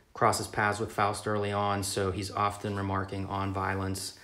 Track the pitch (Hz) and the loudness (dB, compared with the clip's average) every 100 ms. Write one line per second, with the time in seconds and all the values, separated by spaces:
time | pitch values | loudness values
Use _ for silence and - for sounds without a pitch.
0 | _ - 113 101 101 - 104 104 113 - | _ 2 4 4 0 0 2 2 -2 2
1 | 104 104 107 107 101 101 101 101 98 - | 2 2 0 0 2 2 2 2 0 0
2 | 95 90 95 - 104 101 107 101 98 95 | 0 0 -2 0 0 0 -4 -2 0 -2
3 | 98 98 95 98 98 95 95 98 95 95 | -2 -4 -4 -2 -2 0 0 0 -2 -2
4 | - - | -6 -10